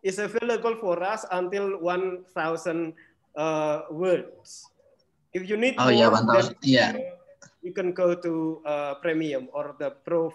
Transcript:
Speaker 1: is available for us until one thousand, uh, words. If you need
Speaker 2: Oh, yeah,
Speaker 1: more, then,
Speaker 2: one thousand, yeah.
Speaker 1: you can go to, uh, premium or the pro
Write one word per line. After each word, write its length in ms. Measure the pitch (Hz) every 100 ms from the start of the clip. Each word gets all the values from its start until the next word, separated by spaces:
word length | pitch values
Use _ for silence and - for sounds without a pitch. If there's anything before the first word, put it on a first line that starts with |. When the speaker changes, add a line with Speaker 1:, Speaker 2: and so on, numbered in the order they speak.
Speaker 1:
is 160 | 196 190
available 560 | 208 226 233 226 226 226
for 260 | 208 175
us 220 | 185 220 -
until 480 | 180 180 202 196 190
one 480 | 170 185 185 180 - -
thousand, 580 | 160 165 175 165 165 160 - _ _
uh, 540 | 151 160 156 151 151 -
words. 760 | 156 185 175 190 - - - - _ _ _ _ _ _
If 160 | 185 185
you 80 | 214
need 240 | 247 -
Speaker 2:
Oh, 80 | 127
yeah, 240 | 117 113
Speaker 1:
more, 80 | 110
then, 80 | 117
Speaker 2:
one 80 | 117
thousand, 200 | - -
yeah. 380 | 139 127 110 107 - - _ _ - _
Speaker 1:
you 80 | 180
can 240 | 185 180 180
go 180 | 180
to, 480 | 175 175 165 160 156 147
uh, 320 | 147 143 139
premium 480 | 170 160 160 135 127 143
or 180 | 143 143
the 160 | 143 -
pro 260 | - 170 165